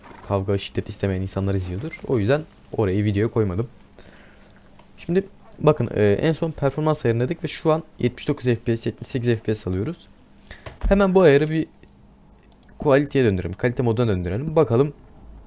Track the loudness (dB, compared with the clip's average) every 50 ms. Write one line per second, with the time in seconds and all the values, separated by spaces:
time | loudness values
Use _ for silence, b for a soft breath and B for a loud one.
0 | -20 -20 -20 -18 -6 -2 -2 -2 0 0 -2 -2 -2 -4 -6 -6 -6 -4 -4 -2
1 | -2 0 0 -2 -4 -4 -4 -2 -2 0 -2 -2 -2 -4 -6 -8 -8 -10 -12 -12
2 | -6 -2 -2 0 2 2 0 0 -2 -8 -18 -20 -18 -10 -4 -2 0 0 2 0
3 | 0 0 2 2 0 0 0 0 0 0 -2 -4 -6 -6 -10 -20 -20 -20 -20 B
4 | B B B B B B B B B B B B -20 -20 -20 -20 -20 -20 -20 -16
5 | -6 -2 0 0 -2 -2 -14 -20 -20 -20 -10 0 2 2 4 4 0 -2 0 2
6 | 4 4 4 4 2 0 0 0 -4 -6 -4 -2 -2 -2 -2 0 0 0 0 0
7 | 0 0 0 0 0 -2 -4 -6 -8 -10 -8 -4 0 0 0 0 -2 -10 -10 -2
8 | -2 -2 -2 -2 -4 -4 -4 -2 0 0 0 0 0 -4 -4 -2 -2 -6 -6 -6
9 | -10 -6 -6 -2 0 0 0 0 0 -4 -4 -2 -2 -4 -4 -2 -4 -6 -8 -12
10 | -16 -20 -20 -20 -20 _ -20 B B B B B B B B B 0 2 4 4
11 | 4 4 6 6 8 8 6 6 4 2 -2 -4 -4 -6 -10 -20 -20 -20 -20 _
12 | -20 -20 -20 _ -20 -20 -20 _ _ -20 -20 -20 -20 -20 -14 -4 0 2 2 2
13 | 2 0 0 2 2 2 2 0 -4 -6 -6 -2 -2 -2 -2 0 0 0 0 0
14 | 0 0 0 -2 -2 -4 -4 -4 -4 -2 2 2 2 4 4 2 2 0 -2 -10
15 | -20 -20 -20 -20 -20 -20 -20 -20 -20